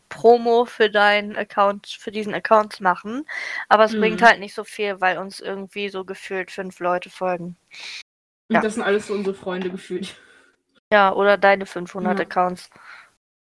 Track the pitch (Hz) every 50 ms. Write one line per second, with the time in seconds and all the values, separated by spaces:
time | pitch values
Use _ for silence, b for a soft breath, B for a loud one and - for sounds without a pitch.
0 | _ _ - - - 226 240 233 233 240 233 233 247 233 - - 220 214 208 208
1 | 208 208 208 208 202 208 214 - 214 - - 214 202 202 202 202 - - - -
2 | - 220 196 220 208 202 - 175 - - 226 214 214 208 - - 196 180 175 -
3 | - 208 233 277 311 B B B B B B B B B 202 208 220 214 220 214
4 | 214 220 - 180 233 226 196 175 196 202 - 220 208 - - - 208 202 190 185
5 | 185 185 170 160 190 196 190 - - 190 196 196 196 185 - 208 202 196 190 190
6 | 185 185 190 - - - 196 185 180 - - 202 185 185 - - 180 175 180 180
7 | - 196 - - 185 185 180 170 170 180 175 - _ _ B B B B B B
8 | B _ _ _ _ _ _ _ _ - 226 - 226 214 214 233 185 196 202 214
9 | - - 202 208 196 196 196 - - 190 180 185 185 180 185 185 - - 180 180
10 | 190 - - b b b b b b b b b _ _ _ _ _ _ 214 208
11 | 196 190 - - 196 202 202 190 196 196 196 190 190 - - 175 180 - - 185
12 | 180 185 185 190 170 - - 185 180 180 180 - - - B B B B B B
13 | B B B _ _ _ _ _